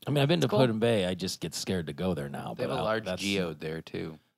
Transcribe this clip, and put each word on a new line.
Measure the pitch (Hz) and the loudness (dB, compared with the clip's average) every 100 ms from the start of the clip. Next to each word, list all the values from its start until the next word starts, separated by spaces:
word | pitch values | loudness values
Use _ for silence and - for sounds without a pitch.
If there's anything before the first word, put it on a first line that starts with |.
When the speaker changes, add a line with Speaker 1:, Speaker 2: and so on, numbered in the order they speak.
| - | 0
Speaker 1:
I | |
mean, | 147 | 2
I've | 143 | 4
been | 170 | 4
to | 135 | 4
Speaker 2:
It's | |
cool. | 127 | 4
Speaker 1:
Put-in-Bay. | 127 110 117 110 90 | 4 4 4 4 2
I | |
just | 90 92 - | 0 -4 -4
get | 85 | -6
scared | - - 92 78 | -6 -2 -2 -2
to | |
go | 73 92 | -2 -2
there | 78 71 | -2 -4
now, | 69 - - | -8 -8 -6
Speaker 3:
They | |
have | 127 | -4
Speaker 1:
but | 139 | -2
Speaker 3:
a | |
Speaker 1:
I'll, | |
Speaker 3:
large | 107 110 | 0 -2
Speaker 1:
that's | 104 90 | -2 -4
Speaker 3:
geode | 98 98 87 78 | 0 0 -2 -4
there, | 80 80 | -6 -8
too. | - 92 87 78 _ | -8 -8 -8 -10 _